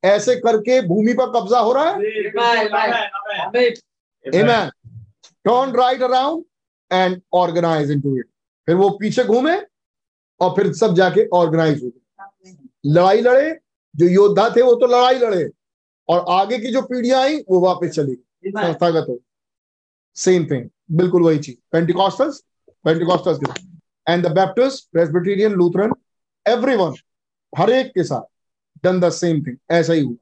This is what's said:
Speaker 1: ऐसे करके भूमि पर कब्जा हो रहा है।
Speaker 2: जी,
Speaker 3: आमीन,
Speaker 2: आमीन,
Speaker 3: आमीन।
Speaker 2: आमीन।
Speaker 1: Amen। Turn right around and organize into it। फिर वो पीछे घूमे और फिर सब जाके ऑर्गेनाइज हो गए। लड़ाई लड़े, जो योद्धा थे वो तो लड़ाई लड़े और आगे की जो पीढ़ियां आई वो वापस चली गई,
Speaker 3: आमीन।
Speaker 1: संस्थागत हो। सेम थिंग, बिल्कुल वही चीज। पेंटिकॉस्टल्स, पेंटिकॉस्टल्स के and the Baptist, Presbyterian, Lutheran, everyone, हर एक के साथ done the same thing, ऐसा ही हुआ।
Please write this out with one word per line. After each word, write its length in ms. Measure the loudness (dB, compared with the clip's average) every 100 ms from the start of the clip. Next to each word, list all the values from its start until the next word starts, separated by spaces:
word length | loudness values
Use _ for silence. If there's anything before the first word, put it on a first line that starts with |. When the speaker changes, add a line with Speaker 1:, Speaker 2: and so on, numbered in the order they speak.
Speaker 1:
ऐसे 320 | 2 2 2 0
करके 460 | 2 0 2 0
भूमि 300 | 2 0 2
पर 280 | 0 0 -2
कब्जा 180 | 0 0
हो 140 | 2
रहा 180 | 0 0
है। 80 | -2
Speaker 2:
जी, 300 | -4 -4 -6
Speaker 3:
आमीन, 440 | -2 0 0 0
Speaker 2:
आमीन, 220 | -2 -2
Speaker 3:
आमीन। 460 | -2 -6 -10 -10 -8
Speaker 2:
आमीन। 320 | -4 0 0 -2 _ _ _ _ -4
Speaker 1:
Amen। 400 | 0 2 0 -2 -10 -20 -20 -20 _ _ _ 0
Turn 320 | 0 0 0
right 300 | 0 0 0
around 320 | 0 0 -4 -10 _ _ _ _
and 280 | 0 0 -2 _ 0
organize 500 | 0 0 0 0 0
into 240 | -2 -2
it। 180 | -4 -6 _ _ _ -2
फिर 80 |
वो 160 | 2 2
पीछे 340 | 0 -4 -2
घूमे 320 | 0 0 0 -2 -6 _ _ _ _ _ _ _
और 100 | -2
फिर 220 | 0 -2
सब 220 | 0 0
जाके 340 | 2 2 2 2
ऑर्गेनाइज 560 | 2 2 2 0 0
हो 40 | -6
गए। 680 | -14 _ _ -20 _ -20 -20 -20 _ 0
लड़ाई 340 | 2 4 4
लड़े, 400 | 4 2 2 -6 _ _ _ 0
जो 100 | 2
योद्धा 440 | 4 4 4 0 2
थे 60 |
वो 120 | 4
तो 120 | 4 4
लड़ाई 280 | 4 2
लड़े 360 | 2 0 -2 -4 -8 _ _ _ _ -2
और 160 | -2 2
आगे 300 | 0 0 -2
की 80 | -4
जो 160 | -4
पीढ़ियां 400 | -4 -4 0 2
आई 220 | 0 -2 0
वो 100 | 2
वापस 280 | 2 0 -4
चली 260 | -4 -4
गई, 360 | -6 _ _ -12
Speaker 3:
आमीन। 180 | -4 -4
Speaker 1:
संस्थागत 380 | 0 0 0 -4
हो। 100 | -10 _ _ _ _ _ _ _ _ _
सेम 300 | -6 0 2
थिंग, 260 | 0 -6 -8 _ _
बिल्कुल 320 | -2 2 2
वही 160 | 2 2
चीज। 200 | -4 -16 _
पेंटिकॉस्टल्स, 720 | -2 -2 0 -2 0 -4 -4 _ _ _
पेंटिकॉस्टल्स 680 | _ -2 0 0 0 0 -4
के 360 | -4 -10 -18 -20 _ _ -2
and 120 | 0
the 100 | 0
Baptist, 480 | 0 0 0 -2 -2 -6 -2
Presbyterian, 600 | 0 0 -2 0 0 2
Lutheran, 360 | 0 0 -2 -4 _ _ _ _ -2
everyone, 460 | 0 0 0 -2 -4 _ _ _ _ _ -2
हर 120 | 2
एक 180 | 2 0
के 160 | -4
साथ 180 | -4 -6 -10 _ _ _ _ _ -2
done 140 | 2
the 140 | 0
same 220 | 0 -2 -2
thing, 200 | -4 -12 _
ऐसा 220 | -2 0
ही 80 | 0
हुआ। 140 | -2 -6